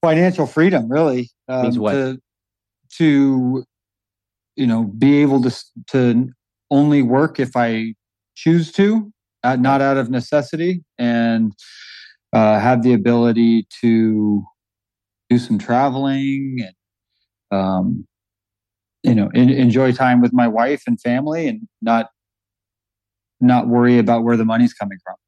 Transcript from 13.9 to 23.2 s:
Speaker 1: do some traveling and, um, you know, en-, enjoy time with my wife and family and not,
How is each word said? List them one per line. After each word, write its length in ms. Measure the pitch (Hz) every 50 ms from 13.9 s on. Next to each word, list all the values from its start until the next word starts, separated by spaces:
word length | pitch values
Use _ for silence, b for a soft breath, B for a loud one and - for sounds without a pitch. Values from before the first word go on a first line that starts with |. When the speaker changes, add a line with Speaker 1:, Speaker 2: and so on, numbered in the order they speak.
| 113 110 110 110 110 107 104 104 104 104 - - _ _ _ _ _ _ _ _ _ _ _ _ _ _ _ _
Speaker 1:
do 80 | 123 123
some 180 | 123 - 113 101
traveling 1000 | - - 117 123 135 143 127 135 139 139 135 135 139 139 139 135 139 135 131 127
and, 1000 | 110 92 92 _ _ _ _ _ _ _ _ _ _ _ _ _ _ _ 101 98
um, 480 | 95 95 95 92 92 95 - 92 95 _ _ _ _ _ _ _ _ _ _ _ _ _ _ _ _ _ _ _ _
you 100 | - 120
know, 140 | 110 101 - -
en-, 140 | 120 127 127
enjoy 400 | 135 - 131 120 110 127 135 127
time 280 | 123 127 131 127 127 123
with 140 | 120 120 120
my 140 | 127 123 117
wife 360 | 107 113 117 131 147 139 - -
and 120 | 120 110
family 480 | - 120 120 127 139 151 156 165 165 143
and 200 | 113 110 110 - _ _
not, 280 | 113 113 117 113 113 - _ _ _ _ _ _ _ _ _ _ _ _ _ _ _ _ _ _ _ _ _ _